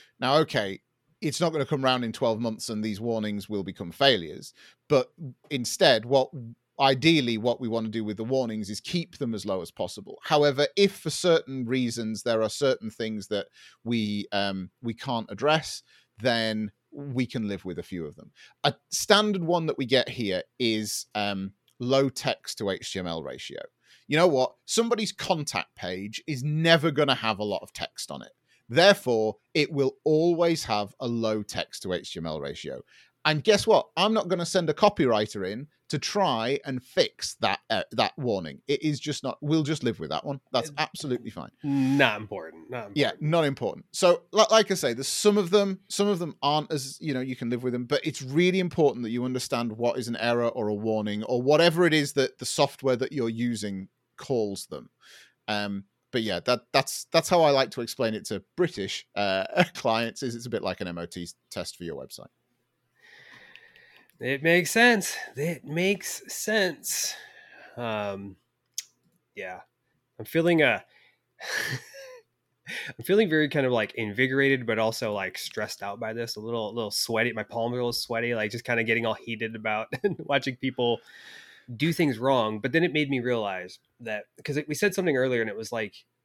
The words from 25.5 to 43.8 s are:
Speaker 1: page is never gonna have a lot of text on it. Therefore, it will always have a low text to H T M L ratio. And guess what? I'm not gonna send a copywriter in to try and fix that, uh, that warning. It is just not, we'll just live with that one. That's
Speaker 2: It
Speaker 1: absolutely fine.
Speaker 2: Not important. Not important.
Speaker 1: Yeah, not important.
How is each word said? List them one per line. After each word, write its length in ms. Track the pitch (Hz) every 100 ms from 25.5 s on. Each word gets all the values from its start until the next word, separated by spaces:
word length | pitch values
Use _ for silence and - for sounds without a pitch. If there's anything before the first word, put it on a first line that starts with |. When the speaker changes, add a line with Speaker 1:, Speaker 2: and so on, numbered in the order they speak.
| 95 - -
Speaker 1:
page 460 | 90 92 104 110 -
is 160 | 135
never 480 | 143 151 165 165 156
gonna 240 | 147 147 127
have 240 | 113 101
a 40 |
lot 200 | 104 98
of 80 | -
text 400 | - - - -
on 100 | 69
it. 120 | - _ _ _ -
Therefore, 720 | 123 190 196 127 113 110 - _
it 180 | 160 147
will 240 | 151 131 -
always 640 | 156 156 170 170 170 160 -
have 280 | 104 104 -
a 80 | 127
low 340 | 117 110 110
text 420 | 104 - - -
to 100 | 95
H 200 | 90 -
T 60 | 85
M 60 | 82
L 160 | 78
ratio. 400 | 69 - 76 64 - _ _ _
And 200 | 156 156
guess 220 | 170 202 -
what? 220 | 190 - -
I'm 160 | 202
not 140 | 220 175
gonna 180 | 175 165
send 240 | 190 160
a 40 |
copywriter 760 | 147 208 208 131 107 107 104 92
in 180 | 110 147 _ -
to 100 | 147
try 600 | - 202 180 117 113 139 147
and 180 | 127
fix 520 | - - 117 - - -
that, 180 | 98 98 -
uh, 140 | 104 -
that 260 | 113 104 -
warning. 420 | 123 98 80 69 -
It 140 | 143
is 180 | 151 147
just 240 | 151 139
not, 140 | 135 -
we'll 200 | 147 160
just 220 | 147 156
live 160 | 123 90
with 100 | 78
that 160 | 76 147
one. 140 | 139 _
That's 180 | 127 151
Speaker 2:
It 60 | 143
Speaker 1:
absolutely 500 | 156 - 143 123 117
fine. 220 | 95 65 _
Speaker 2:
Not 560 | 147 139 131 139 127 107
important. 520 | 104 95 80 80 80
Not 160 | 123 107
important. 100 | 147
Speaker 1:
Yeah, 140 | 127 -
not 260 | 151 170 147
important. 400 | 135 113 69